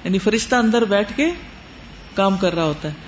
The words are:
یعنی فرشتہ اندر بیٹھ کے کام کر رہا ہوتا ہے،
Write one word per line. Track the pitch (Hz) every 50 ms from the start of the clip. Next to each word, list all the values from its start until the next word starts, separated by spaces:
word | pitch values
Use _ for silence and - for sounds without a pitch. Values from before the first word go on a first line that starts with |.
| -
یعنی | 175 185 196
فرشتہ | 185 214 214 226 220 - 262
اندر | 247 233 226 220 240 233
بیٹھ | 208 202 202 208 208 -
کے | - 285 330 349 - - - - - - - - - - - - - - - -
کام | - 196 196 196 185
کر | 190 180 165
رہا | 165 165
ہوتا | 156 147 151 - 151
ہے، | 151 - -